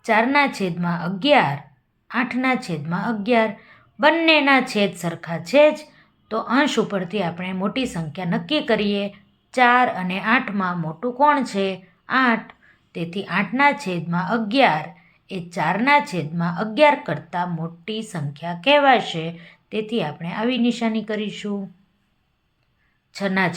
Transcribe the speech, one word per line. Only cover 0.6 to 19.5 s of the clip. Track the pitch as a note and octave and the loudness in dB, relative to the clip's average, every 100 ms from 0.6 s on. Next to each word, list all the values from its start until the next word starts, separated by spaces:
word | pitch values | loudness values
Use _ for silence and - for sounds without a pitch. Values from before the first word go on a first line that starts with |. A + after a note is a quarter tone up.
| F#3+ E3+ F3 E3+ E3 | -4 -2 -2 -2 -4
અગિયાર, | G3 C#4 C#4 D3+ C#3 - _ _ _ _ | -2 4 4 4 -2 -10 _ _ _ _
આઠના | A3+ B3+ A#3+ C4 B3 - | -4 -2 0 0 0 -2
છેદમાં | D#3 D3 F3 G#3 | -6 -4 -4 -2
અગિયાર, | A3 G3 A#3 G#3+ G#3 - - _ - | -4 2 2 2 -4 -18 -20 _ 2
બંનેના | C#4+ E4 E4 D#4 C#4 C4+ B3 | 4 4 4 4 6 2 2
છેદ | G#3 G3+ F3 | 0 0 0
સરખા | E3+ E3 - E3 E3+ | -6 -6 -8 -8 2
છે | C#4 D4+ | 6 6
જ, | D4+ - _ _ _ _ | 4 -10 _ _ _ _
તો | G#3+ - B3 | -6 0 2
અંશ | D4 - | 2 0
ઉપરથી | G3+ G3+ F3+ G#3+ | 0 -2 -4 -4
આપણે | E3+ E3+ F#3 F#3 | -4 -4 -6 -4
મોટી | G3 C4 B3+ | -4 -2 -4
સંખ્યા | E3 D#3+ F#3 F3 A3+ | -4 -8 -6 -2 -2
નક્કી | - D4+ - | 0 -2 0
કરીએ. | G#3+ G#3 G3+ G3+ - _ _ _ | 0 0 -2 -4 -10 _ _ _
ચાર | - B3 B3 B3 F3+ | 2 4 4 2 0
અને | F3+ F#3 G3 B3+ | -4 -4 2 0
આઠમાં | A#3+ G3+ F#3 F3 | 0 -2 -2 -2
મોટું | D#3 D3+ B3 B3 | -6 -6 -8 2
કોણ | D4 D4 B3 | 2 4 0
છે? | G3+ F#3+ F#3+ - _ - B3+ | -2 -2 -4 -14 _ -4 0
આઠ. | B3+ A3 - - _ _ _ F3+ | 2 0 -4 -20 _ _ _ -8
તેથી | E3+ F#3+ G3 F#3+ | -6 -6 -4 -2
આઠના | G#3 B3+ C#4+ C#4 | -2 2 2 2
છેદમાં | F#3+ F3 E3 E3+ F3 A#3 | -4 -4 -2 -4 0 -2
અગિયાર | G#3+ C4+ A3+ D#3 - - _ _ _ | 0 4 4 4 -4 -16 _ _ _
એ | F#3+ E3+ F3+ | -12 -8 -4
ચારના | D#3+ F#3+ C4 D4 C#4+ | -2 0 4 2 2
છેદમાં | F3+ D3 E3+ E3+ F3 | -6 -4 -4 -4 -4
અગિયાર | A3 A3 D4+ C4+ - | -4 4 4 4 -4
કરતાં | C#3+ - F3 F3+ E3 | -8 -6 -6 -4 -6
મોટી | E3 - - A3 A3 | -8 -10 -10 -10 -8
સંખ્યા | E3+ C#3+ - E3 F3 C4+ | -8 -8 -8 -8 -4 2
કહેવાશે. | D4 C#4 A#3 - E3+ E3 E3+ - | 4 6 4 2 -6 -8 -10 -20